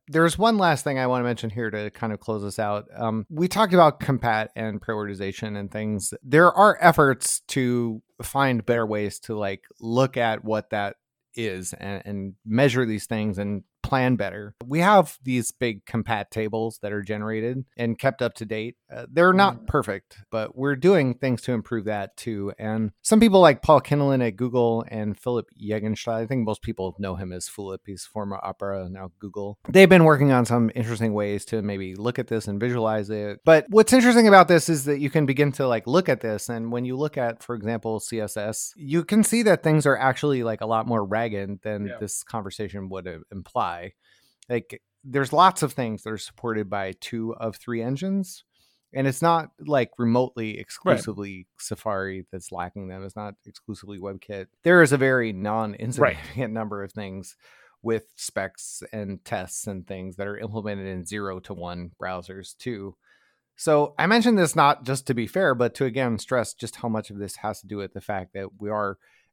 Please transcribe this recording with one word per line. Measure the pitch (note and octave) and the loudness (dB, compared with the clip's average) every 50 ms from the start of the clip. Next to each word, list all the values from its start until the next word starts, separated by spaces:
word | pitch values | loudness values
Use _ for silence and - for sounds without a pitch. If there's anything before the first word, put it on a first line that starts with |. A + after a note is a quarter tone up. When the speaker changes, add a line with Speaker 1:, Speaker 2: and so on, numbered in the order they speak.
| _ - | _ -2
Speaker 1:
there's | C#3+ D#3+ E3 E3+ D3+ | 2 4 4 4 4
one | E3+ G3+ A#3 A3+ G#3 | 4 2 4 4 4
last | F#3 E3+ D3+ C3 | 4 4 2 2
thing | - D3 C#3 C3 | 0 -4 -2 0
I | B2+ | 0
wanna | B2+ B2+ B2+ A#2+ | 0 0 0 0
mention | A#2+ A#2 - - A2+ | -2 -2 -4 -6 -8
here | G2+ A#2+ A#2 A2 | -6 -4 -4 -4
to | A2 G#2+ G#2 G#2 | -4 -6 -6 -8
kind | - - A#2+ A2 | -8 -6 -6 -6
of | G#2+ G2+ | -6 -6
close | - - A2 G#2 | -6 -6 -4 -4
us | G2+ G2+ F#2+ - | -4 -6 -4 -4
out. | A2 G#2 G#2 G#2 - - | -2 -2 -2 -4 -6 -10
Um, | - - A#2 A2+ A2 A2 G#2 - | -8 -4 -4 -2 -2 -2 -6 -6
we | D#3+ D3+ E3+ | -2 -2 -2
talked | F3+ - G3+ A3 F#3+ | 0 2 2 2 6
about | F3+ F3+ E3 D3+ C#3+ - | 8 8 8 8 6 2
compat | - - C#3 A#2 - A#2+ A2 A2 A2 - _ | -2 -2 -2 0 0 0 0 0 -2 -4 _
and | A#2 A2 A2 G2+ G#2 | -6 -6 -6 -6 -6
prioritization | - - A2 G#2 G#2 G#2 G2+ F#2 G2+ G2 F#2+ - A2+ G#2+ G#2 | -6 -4 -4 -4 -4 -6 -6 -6 -6 -8 -6 -8 -8 -8 -8
and | G#2 G2+ G2 | -8 -10 -8
things. | - G#2+ G#2+ G#2+ G#2+ G2+ - - - - - | -8 -6 -4 -4 -4 -4 -6 -8 -10 -10 -4
There | B2+ B2+ D#3 F3 F3 | 4 6 6 6 6
are | - F3+ G3+ G#3 F#3 - | 8 8 6 6 6 6
efforts | - E3+ D#3+ - D3+ C3+ B2+ C3 - - - - - - | 6 6 6 6 4 4 4 0 -2 -4 -4 -6 -8 -6
to | - C3+ B2+ B2 A#2+ B2 A#2 A#2 A2 A2 _ _ _ _ | -4 -2 0 0 0 0 -2 -2 -6 -8 _ _ _ _
find | A#2 - - C3+ C#3 C3 B2+ A2+ G#2+ | -14 -6 -2 0 2 2 2 0 0
better | - A#2+ A#2+ A2+ | 0 0 0 2
ways | G#2+ G#2+ G#2 G#2 G2+ - - | 0 -2 -2 -4 -4 -6 -10
to, | - - A2+ | -10 -8 -6
like, | G#2+ G#2 G2 G2 F#2+ _ _ _ _ | -4 -4 -4 -4 -8 _ _ _ _
look | A#2 A2+ A2+ B2+ C3+ C3 C3+ | -6 0 2 2 2 2 2
at | C3 A#2 A#2 A2 G#2+ A2 | 0 0 0 0 -2 -2
what | G#2+ A2 G#2+ - _ | -2 -4 -4 -2 _
that | A2 G#2 G2+ G2+ - _ _ _ _ _ _ _ _ | -4 -4 -4 -4 -6 _ _ _ _ _ _ _ _
is | - A#2 G#2+ F#2+ F#2 F2+ - - | -6 -6 -6 -6 -6 -10 -12 -12
and, | - - G2 G2+ F#2+ - | -10 -10 -10 -10 -10 -10
and | G2+ G2+ G2 F#2+ G2 F#2 _ _ | -10 -8 -8 -8 -10 -12 _ _
measure | A2 G#2+ A#2+ C#3+ C#3+ A#2 B2+ B2+ | -2 0 2 4 4 2 2 -2
these | A2 A2 G2+ - | -2 -2 -6 -6
things | - A2+ A2 G#2+ G#2+ F#2+ F#2 | -6 -6 -4 -4 -4 -4 -4
and | G2+ G2+ G#2 G2 - _ _ _ | -4 -6 -6 -8 -10 _ _ _
plan | - - - C3 B2+ B2+ B2+ | -6 -2 0 0 2 2 0
better. | G2+ G2+ F#2+ F#2 G#2+ G#2 G#2 - _ A#2 | 0 -2 -6 -6 -10 -14 -16 -18 _ -12
We | B2 C#3+ D#3+ | -6 -2 0
have | F3 G3 G#3+ G3 E3 C#3+ - _ | 2 6 6 6 4 4 -4 _
these | B2+ C3 B2+ B2 A2+ - | -6 -2 -2 -2 -2 -4
big | - _ B2+ A#2+ G#2+ G2 _ | -6 _ -4 -4 -4 -6 _
compat | - - A2+ G#2 - A2+ G#2 G2+ - | -6 -6 -6 -2 -2 -4 -4 -4 -8
tables | - A2 A2 G#2+ G#2+ A2 A2+ A#2 A2 - | -6 -6 -6 -4 -4 -4 -6 -6 -8 -8
that | - G#2 | -8 -6
are | G#2 G#2 | -6 -6
generated | G2 F#2 G#2+ G#2 G#2 A2 A2 A2 A2 A#2+ B2+ C3+ B2+ - _ | -6 -6 -8 -6 -6 -6 -6 -4 -4 -4 -6 -8 -10 -12 _
and | - A#2+ A#2 A2+ - | -6 -4 -4 -4 -2
kept | - C3+ B2 - | -2 -2 -2 -2
up | B2 A#2 - | -6 -6 -6
to | - A#2 | -8 -10
date. | G2+ A2 A2 G#2+ A#2+ - _ _ _ | -8 -6 -6 -8 -10 -12 _ _ _
Uh, | B2+ A#2+ A#2+ A#2+ | -16 -16 -16 -4
they're | B2+ D#3+ F3 F#3 F#3 | 2 4 6 6 8
not | F#3+ G3+ G3 - | 6 4 4 2
Speaker 2:
Mm. | - - | -2 -8
Speaker 1:
perfect, | - - D3 - - G2 G2 - _ - - G2+ _ | -2 0 0 0 0 -6 -8 -8 _ -20 -20 -14 _
but | - A2 G#2+ - - | -4 -4 -4 -4 -6
we're | B2+ C3+ C#3+ C#3+ | -4 -2 -2 -2
doing | B2+ D3 F3+ G3+ F3 C#3 B2+ A#2+ - | 2 4 4 4 6 4 2 0 -2
things | - C3 B2 A2+ | -2 -2 -2 -2
to | - - | -2 -4
improve | B2 A2+ - - A#2+ A2+ F#2+ | -4 -4 -4 -4 -6 -6 -4
that | G#2+ G#2+ G2+ G2 G2 _ | -4 -4 -6 -6 -8 _
too. | - - A#2+ A2 G2+ G2 G2+ - - | -12 -8 -8 -6 -6 -6 -8 -8 -8
And | A2 G#2+ A2 A2 A2 G#2+ - _ | -6 -4 -4 -2 -4 -4 -6 _
some | _ - A3 A3 | _ 2 4 6
people | A3+ A3 F#3+ F#3+ | 6 8 8 10
like | F3+ D#3 C3+ - | 8 8 8 6
Paul | - - D#3 C3+ | 4 6 6 6
Kinnalan | - - D3 D3 C#3+ C#3 C3+ C3 B2 | 6 2 0 2 2 2 2 2 0
at | A2+ G2 | -2 -2
Google | - B2+ B2 A#2 B2+ A#2+ A#2 A2+ A2+ A#2 - | -4 -6 -2 0 2 2 2 2 0 -4 -6
and | A2+ A2 G#2+ G#2+ G2+ - | -6 -6 -4 -4 -6 -6
Philip | - B2+ B2 A#2 - - _ _ | -4 -4 -4 -4 -4 -6 _ _
Jegenstein, | A2 G2+ G#2+ G#2+ G#2 A2 A2 - - A#2+ A2+ A2+ | -6 -4 -4 -4 -2 -4 -6 -4 -4 -4 -4 -4
I | A#2 | -4
think | A2 C3+ C3 A2+ | -2 -2 -2 -2
most | G#2+ G#2 - | -2 -4 -4
people | - - - - F#2 F#2 - F#2+ | -6 -8 -6 -6 -6 -8 -6 -8
know | G2+ F#2+ F2+ | -8 -8 -6
him | E2+ G2 F#2 | -8 -8 -10
as | F2+ F2+ - | -10 -10 -12
Fulip. | - - - G2+ F#2+ F#2+ F#2 _ | -12 -12 -12 -10 -10 -10 -12 _
He's | - G2 F2+ - | -14 -14 -14 -16
former | - _ G#2+ G#2 G2+ F#2+ F#2+ | -12 _ -10 -8 -8 -8 -8
Opera, | - F#2+ F#2+ - G2 G2 G2 G2 F#2 F2+ | -8 -10 -10 -8 -6 -6 -6 -6 -8 -10
now | F#2 F#2+ F#2+ F#2 _ _ | -12 -12 -14 -16 _ _
Google. | - G2+ - G#2 G2+ G2+ G#2 _ _ - | -16 -12 -10 -8 -10 -10 -10 _ _ 4
They've | - F#3 F#3+ F3 | 8 8 10 10
been | F#3+ F3+ E3 | 10 10 10
working | D#3 D3+ C3+ C#3+ C#3 | 8 6 6 4 4
on | C3 B2+ A#2+ | 4 4 4
some | G#2+ A#2+ A#2+ A#2 A2 - | 2 2 2 2 0 0
interesting | B2 A2+ A2 A#2+ G#2 A2+ A2 | -2 -4 -4 -4 -2 -2 -2
ways | G#2 G#2 G#2 G#2 G2+ G2+ - | -2 -2 -2 -2 -4 -6 -6
to | - - A2 | -6 -6 -4
maybe | G2 G#2 G2+ G2 F#2+ F#2 F#2 | -4 -4 -6 -6 -8 -10 -10
look | F#2+ G#2 A#2+ A#2+ - | -6 -6 -4 -4 -4
at | A#2+ - | -4 -4
this | A#2 A2 - G#2 | -4 -4 -4 -4
and | G2+ G2+ | -4 -4
visualize | A#2 B2 B2 A#2+ A2 A2 A2 G#2+ G2+ G2+ | -2 -2 -2 0 0 0 0 -2 -2 -4
it. | A2 G#2+ G#2 G#2 G2+ - _ | -6 -6 -4 -6 -8 0 _
But | D#3+ D#3+ D#3 - - | 6 6 6 6 6
what's | G3 A3 G#3+ - | 6 6 6 8
interesting | B3+ C4 A#3 B3 A#3 A#3 A3+ G#3+ | 6 6 6 8 6 8 8 10
about | G3 F#3+ F3 - | 10 10 10 10
this | F3+ D#3+ - - | 6 4 6 2
is | E3 C#3+ C3 | -2 0 0
that | C#3+ D3 C#3 | -2 0 0
you | D3 C#3 | 0 0
can | - D#3+ D3+ | 2 2 2
begin | C3+ C3+ C3 D3 C#3+ | 2 2 2 2 0
to, | B2+ - C#3 B2+ | 2 0 0 0
like, | A#2+ A2+ - | 0 0 0
look | A#2+ C3+ C#3+ C#3 - | 2 2 2 2 2
at | C3 G#2+ | -2 -2
this. | - A2+ G#2+ G2+ - - | -2 -4 -4 -4 -6 -6
And | A#2 A2+ A2+ A#2 | -8 -6 -6 -6
when | A#2+ A#2+ B2 | -6 -4 -4
you | B2 B2+ | -4 -4
look | C3 D3+ D3+ - C#3+ | -4 -4 -4 -4 -4
at, | B2 A#2 A#2 - | -4 -4 -4 -8
for | - - B2 | -10 -10 -10
example, | A2+ G2+ A2 A#2 A2+ - A2+ A2 G#2+ | -6 -4 -4 -6 -4 -4 -6 -6 -6
C | - - A#2+ A2+ | -6 -6 -6 -6
S | G#2+ G2+ - G#2+ | -6 -6 -6 -8
S, | G2+ G#2+ A#2 - - - - | -6 -6 -8 -8 -10 -12 -12
you | - D3+ C3+ D3+ E3+ D#3 | -14 -8 -2 -2 -2 0
can | - G#3 A3 | 2 2 4
see | G#3+ - A3+ A#3 | 4 4 2 2
that | A3+ G#3+ F3 - | 4 4 4 4
things | - D#3+ D#3 D#3 C#3 | 4 2 4 4 4
are | C#3+ C3+ G#2 | 4 2 4
actually, | C3 C3+ B2+ - - D3 C#3 B2+ | 2 0 2 2 0 0 0 0
like, | A#2 A2+ A2 - | 0 -2 -4 -4
a | A2+ | -2
lot | G#2+ A2+ A2+ A2+ | 0 0 0 0
more | B2 A#2 A2 G#2 | 0 0 0 0
ragged | F#2 G2+ A2 A#2 A#2 G#2+ G2+ G2 F#2+ G2+ F#2+ | 0 -2 -2 -2 -2 -4 -6 -6 -8 -10 -10
than | _ G#2+ G#2+ G2+ G#2 G2 | _ -8 -6 -6 -6 -8
Speaker 2:
Yeah. | - - | -8 -8
Speaker 1:
this | G#2+ G2+ - - | -8 -8 -8 -10
conversation | - - - A2+ G2 F#2+ - - G#2+ G2 G2+ G2+ F#2+ F#2+ | -10 -8 -8 -8 -8 -8 -10 -10 -10 -8 -8 -10 -10 -10
would, | F#2+ F#2+ F2 | -10 -10 -10
uh, | F#2 E2 D#2+ D#2 _ | -10 -12 -12 -16 _
imply. | G#2+ G2 F2 - _ B2 A2 F2+ F2 F2 F2 G2 _ _ _ _ _ _ _ _ _ _ - _ | -16 -16 -16 -6 _ -2 -2 -2 -4 -8 -12 -16 _ _ _ _ _ _ _ _ _ _ -8 _
Like, | B2 A#2 A2+ _ - A2 _ _ _ _ | -6 -6 -6 _ -18 -20 _ _ _ _
there's | _ C3+ B2 C#3 C#3 B2+ | _ -6 -2 -2 -2 2
lots | D3+ D3+ F3+ F#3+ F3+ - D#3+ | 4 6 6 6 6 2 -4
of | C3+ | -4
things | - - B2+ A2+ A2 G2+ - | -2 -4 -6 -6 -6 -8 -8
that | A2 | -10
are | A2 | -10
supported | G2 - - _ _ - A#2+ A2 G#2+ G#2 F#2+ | -10 -10 -14 _ _ -6 -4 -4 -4 -4 -4
by | G2+ G2+ G2 F#2+ F#2+ - | -4 -6 -6 -6 -8 -12
two | - - - A2+ A2 A2+ A2+ | -12 -10 -8 -8 -6 -8 -8
of | - A2+ A2+ G2+ | -6 -8 -8 -8
three | - - B2 A#2 A2+ | -10 -10 -8 -6 -6
engines, | A2+ B2 C3+ C#3 F#3 G3 G3 G3 F#3 F3+ - - _ _ _ _ _ _ _ _ _ _ | -4 -4 -6 -4 -4 -4 -4 -4 -4 -6 -12 -20 _ _ _ _ _ _ _ _ _ _
and | - C3+ C3+ C3+ | -6 -2 -2 -2
it's | C3 - | -2 0
not, | E3 E3+ E3+ E3 D#3 - _ _ | 2 2 2 2 0 -6 _ _
like, | D#3 D3 D3 C3+ A#2+ - _ - | -4 0 0 0 0 -2 _ -2
remotely | A#2+ A#2 A#2 B2 C3 B2+ - A#2+ A2+ A2 | 0 2 2 2 0 -2 -4 -8 -8 -8
Speaker 2:
Right. | G#2 G#2 | -8 -10
Speaker 1:
exclusively | G2 - - - - F#3+ D3 A#2+ - - G2+ G2 G2+ G2 F#2+ F#2 F2+ _ _ _ | -14 -16 -18 -6 0 2 2 2 0 -8 -8 -8 -10 -10 -12 -14 -16 _ _ _
Safari | - - A2 - - A2 G2+ F#2+ F#2+ F#2+ F#2+ F#2+ F2+ _ | -12 -12 -12 -8 -6 -4 -4 -4 -4 -6 -6 -8 -10 _
that's | - F#2 F2+ - | -14 -14 -14 -12
lacking | F#2 F2 F2 F2 _ G2+ G2 | -10 -10 -10 -10 _ -14 -14
them. | F#2 F#2 F#2+ | -12 -12 -14
It's | F#2+ G2 - | -14 -14 -14
not | G#2+ G#2 G#2 G2+ _ _ | -14 -14 -14 -16 _ _
exclusively | G#2+ _ - _ - G#2 - - G2+ G2+ F#2+ | -20 _ -20 _ -14 -14 -14 -14 -16 -16 -12
WebKit. | F#2 G2+ G2 F#2+ - - G#2 G2 F#2+ - _ _ | -12 -12 -12 -14 -14 -12 -12 -12 -12 -14 _ _
There | _ E3 F3+ F3 | _ 6 8 8
is | E3 C3 | 8 8
a | C#3+ | 6
very | C#3 C3 C3+ C3 B2+ A#2 A2+ | 4 4 2 2 2 0 -2
non-insignificant | G2+ F#2 G2 G#2 G#2+ A2 A2 G#2+ G2+ G#2 A2 A#2+ B2 D3 D3 B2 G#2 - - - - | -4 -6 -6 -4 -2 -2 -4 -6 -8 -8 -8 -8 0 2 2 2 2 -4 -12 -12 -8
Speaker 2:
Right. | B2+ B2 A2+ | -8 -6 -6
Speaker 1:
number | A2 A2+ A2 G#2 G#2 G2+ G2 | -6 -8 -8 -8 -8 -10 -10
of | F#2+ | -12
things | - A2 G#2 F#2+ F#2+ G2 F2+ - - _ _ _ _ _ _ _ _ _ | -12 -12 -12 -10 -12 -12 -14 -16 -20 _ _ _ _ _ _ _ _ _
with | - A2+ A2+ A2 - _ _ | -4 -4 -4 -4 -6 _ _
specs | - - - - G#2 G2 F#2 - - - - - - - - | -14 -14 -8 -6 -6 -8 -8 -10 -14 -18 -16 -16 -16 -16 -12
and | - G#2+ G#2 G2 G2 F2+ _ | -10 -10 -8 -8 -10 -12 _
tests | - A#2+ G2 F2+ F2+ - - - | -8 -8 -8 -8 -10 -12 -10 -10
and | G#2+ G2 F#2+ F2 _ | -10 -10 -10 -12 _
things | G2 F#2 F#2 F#2+ F2+ | -12 -12 -12 -14 -10
that | G2 G2+ G2+ | -10 -10 -10
are | G2+ G#2 | -8 -10
implemented | G#2+ G#2 G#2+ A2 G2+ G#2+ G2+ G2 F#2+ | -12 -10 -10 -8 -8 -8 -10 -8 -10
in | F#2+ F#2+ F#2 E2+ | -10 -10 -10 -10
zero | - G#2 G#2 G2+ G2 F#2 F#2 | -10 -10 -8 -8 -8 -10 -10
to | F2+ - | -12 -14
one | G2+ F2 F2 F2 F2+ F2 F2 F2+ _ _ | -14 -12 -12 -12 -12 -12 -14 -14 _ _
browsers | - F#2 F#2 F2+ F2 - F#2 G2 F#2 - - | -10 -10 -10 -10 -12 -14 -18 -18 -18 -20 -20
too. | _ - B2+ A#2+ G2+ G2 G2 F2+ _ _ _ _ _ _ _ _ _ _ _ _ | _ -12 -10 -10 -10 -12 -14 -16 _ _ _ _ _ _ _ _ _ _ _ _
So | _ - E3 D3+ D3 D3 D3 - - | _ 0 2 2 2 2 0 -2 -2
I | E3 | 0
mentioned | F3+ A3 A#3+ A3 B3 A3+ G3 | 2 2 4 4 2 2 2
this | F3 D3 - | 2 2 2
not | D#3 D3 C#3+ D3 - C3+ | 4 4 4 4 0 -2
just | A#2+ C#3 C3+ - - | -6 -6 -4 -2 -4
to | B2+ | -2
be | A#2+ A2+ | -2 -4
fair, | G#2 - F#3 G3 D#3 C3 | -4 -2 0 0 2 2
but | A#2+ B2 A#2 A#2 | 2 0 -2 0
to, | - C#3 | -2 -4
again, | B2+ A2 C3+ C3 A#2+ A2+ G#2 | -2 -2 -2 -2 -2 -2 -4
stress | - - C3 B2 A2 - - | -4 -2 -2 -2 -2 -4 -8
just | _ A#2+ A2 - | _ -14 -14 -12
how | - - A#2 | -8 -6 -4
much | A2 A2 G#2 - | -4 -4 -6 -8
of | G2+ G2+ | -12 -12
this | G2+ F#2+ - | -12 -12 -12
has | - - G#2+ A2 - | -8 -8 -8 -8 -8
to | - | -12
do | F#2+ G#2 G2+ | -12 -10 -10
with | G2 F#2 | -10 -10
the | _ G2 | _ -12
fact | - - G#2 F#2+ F#2 - _ | -8 -8 -8 -8 -8 -10 _
that | G2 G2 F#2+ G2 G2 | -12 -12 -12 -12 _
we | G#2 G#2 | -8 -6
are, | G#2+ G#2 G#2 G2 G2 - _ _ _ _ _ _ | -4 -2 -4 -4 -6 -8 _ _ _ _ _ _